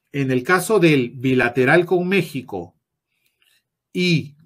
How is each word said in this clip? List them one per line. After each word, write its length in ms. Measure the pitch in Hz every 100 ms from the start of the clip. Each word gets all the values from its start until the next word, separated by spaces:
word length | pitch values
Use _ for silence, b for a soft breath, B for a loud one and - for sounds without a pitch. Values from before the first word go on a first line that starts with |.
| _
en 180 | 143 135
el 120 | 127
caso 360 | 127 185 170 214
del 300 | 170 143 123
bilateral 760 | 135 131 127 120 131 127 170 175
con 220 | 180 180
México 680 | 190 170 131 - 95 87 _ _ _ _ _ _ _ _ _ _ _ _
y 440 | 180 180 160 - -